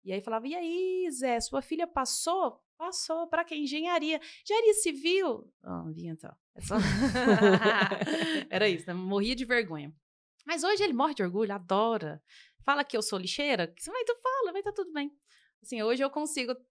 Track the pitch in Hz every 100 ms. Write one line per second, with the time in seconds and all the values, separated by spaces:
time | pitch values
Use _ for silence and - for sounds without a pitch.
0 | 190 190 202 226 254 339 339 349 370 370
1 | 359 262 254 233 - 269 - 320 339 277
2 | 254 - - 381 302 - _ - 339 370
3 | - 330 339 320 339 311 285 294 339 349
4 | 302 311 - - - 427 453 415 339 277
5 | 320 370 359 220 - _ - 175 165 160
6 | 170 160 - - _ - - 214 185 196
7 | 262 233 247 196 202 190 214 220 196 190
8 | - 320 330 311 - 185 208 170 - 175
9 | 185 202 214 254 233 240 202 156 143 156
10 | _ _ _ _ 285 330 349 415 403 240
11 | 302 277 180 185 220 202 175 196 226 220
12 | 156 156 _ - - - - 285 285 226
13 | 214 196 185 - 285 226 170 - - 480
14 | 480 480 508 539 415 370 403 415 359 302
15 | 285 294 _ _ _ _ - 233 214 254
16 | 277 294 302 294 247 254 _